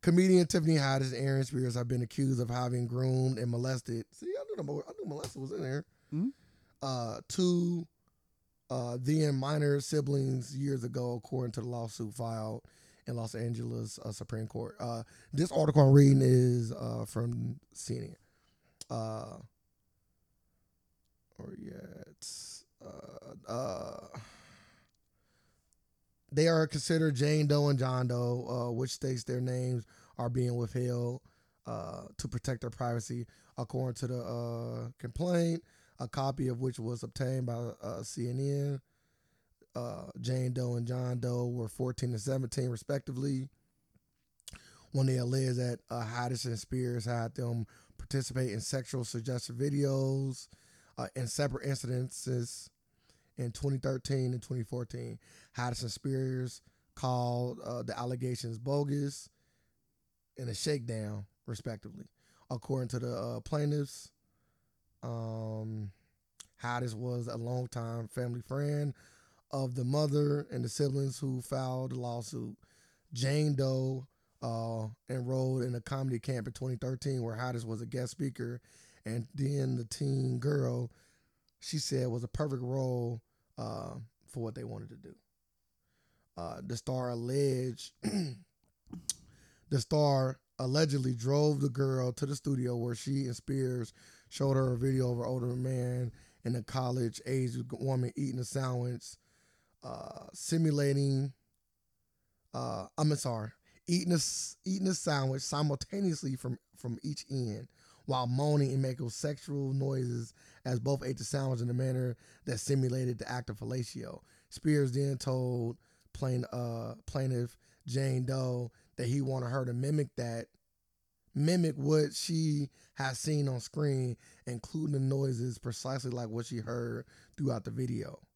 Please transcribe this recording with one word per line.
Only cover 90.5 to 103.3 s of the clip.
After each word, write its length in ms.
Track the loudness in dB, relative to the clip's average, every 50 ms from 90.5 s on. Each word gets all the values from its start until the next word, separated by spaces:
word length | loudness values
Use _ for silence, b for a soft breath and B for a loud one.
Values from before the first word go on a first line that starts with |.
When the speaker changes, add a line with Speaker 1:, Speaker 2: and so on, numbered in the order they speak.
| _ -4
Speaker 1:
allegedly 560 | -2 0 4 4 4 4 4 2 2 0 0
drove 460 | 0 0 2 4 4 6 4 4 4
the 80 | 2 0
girl 440 | 2 2 2 2 2 2 0 0 0
to 120 | -2 -2
the 120 | -2 -2
studio 400 | -2 _ 0 0 2 2 0 0
where 180 | 0 0 -2 -2
she 300 | -4 -2 0 0 0 0
and 100 | 0 -4
Spears 560 | -6 -4 -2 0 0 2 2 0 0 -2 -4 -8 B B B B B B B
showed 260 | -4 0 2 4 4
her 180 | 4 4 4 2
a 60 | 2
video 320 | 2 2 4 4 2 2 2
of 60 | 0
an 60 | 0
older 200 | 0 0 0 0 0 0
man 560 | 0 0 0 0 0 0 0 0 0 -2 -2 B B B B B B B
in 100 | -2 -2
a 80 | -2 -2
college-aged 1080 | -4 -2 -2 0 0 0 2 0 0 -2 -4 -4 -2 0 0 0 0 -2 -4 -6 -6 -6
woman 400 | -4 -2 0 2 2 0 0 0
eating 220 | -2 -2 -2 -2 -4
a 60 | -6
sandwich, 720 | -4 -4 -2 -2 0 0 0 -2 -2 -4 -6 -8 -12 -18 b b b b b b b b b b b b b -12
uh, 440 | -10 -10 -8 -10 -10 -12 -12 -14 -14 -14
simulating, 1000 | -10 -4 0 2 4 4 4 4 4 4 4 4 4 4 4 4 2 2 0 -4 _ _ _ _ _ _ _ _ _ _ _ _ _ _ _ _ _ _ _ _ _ _ _ -8
uh, 320 | -6 -4 -4 -4 -6 -6 -8 _
I'm 180 | 2 2 4 4
sorry, 340 | 2 0 -2